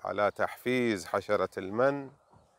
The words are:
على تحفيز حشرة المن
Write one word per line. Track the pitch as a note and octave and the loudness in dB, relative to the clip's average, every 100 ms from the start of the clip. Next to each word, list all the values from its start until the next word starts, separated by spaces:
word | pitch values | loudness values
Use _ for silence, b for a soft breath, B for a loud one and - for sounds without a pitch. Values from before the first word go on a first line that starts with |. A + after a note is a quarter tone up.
على | G2 G2 G2+ | -4 2 2
تحفيز | - F#2+ - A#2+ B2+ A#2+ G2+ - | 2 -2 -2 0 2 2 0 -2
حشرة | G2+ - G2+ F#2 - | -4 0 0 0 -4
المن | F#2+ G#2+ C3+ C#3+ C3+ - _ - _ | -6 0 0 0 -6 -16 _ -20 _